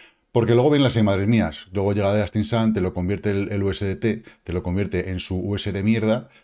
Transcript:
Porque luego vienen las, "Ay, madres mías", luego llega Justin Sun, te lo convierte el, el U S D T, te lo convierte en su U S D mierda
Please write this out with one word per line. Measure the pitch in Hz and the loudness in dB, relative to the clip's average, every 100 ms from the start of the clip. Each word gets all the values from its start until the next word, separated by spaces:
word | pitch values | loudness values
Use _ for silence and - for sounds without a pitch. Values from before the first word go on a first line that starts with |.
| - _ _ | -20 _ _
Porque | 120 113 | 0 4
luego | 120 143 | 4 4
vienen | 147 | 4
las, | 131 117 | 4 4
"Ay, | |
madres | 104 98 101 | 2 2 2
mías", | 117 82 - - | 2 2 -4 -8
luego | 92 98 | -2 0
llega | 104 98 104 | 0 2 0
Justin | 104 107 | 0 -2
Sun, | 104 117 113 | 0 0 0
te | 107 | 0
lo | 90 | -2
convierte | 92 90 98 107 | -2 -4 -2 -2
el, | 98 101 | -2 -2
el | 101 | -2
U | 98 | -2
S | 92 | -2
D | 98 92 | -4 -2
T, | 113 - - - | -2 -4 -8 -16
te | - | -8
lo | 87 | -6
convierte | 87 92 98 90 95 | -2 -2 -2 -4 -4
en | 90 | -6
su | - 92 | -4 -4
U | 92 101 | -4 -4
S | 104 | -4
D | 95 | -2
mierda | 104 113 107 120 - _ | 0 2 2 0 -4 _